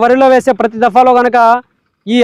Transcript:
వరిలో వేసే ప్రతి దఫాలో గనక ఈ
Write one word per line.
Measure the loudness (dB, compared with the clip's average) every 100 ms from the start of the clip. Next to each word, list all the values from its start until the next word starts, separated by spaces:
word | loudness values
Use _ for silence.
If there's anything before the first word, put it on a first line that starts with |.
వరిలో | 0 2 2 2
వేసే | 0 -4
ప్రతి | -6 -4 -2
దఫాలో | 2 2 2
గనక | 0 0 0 0 -6 _ _ _ -6
ఈ | 0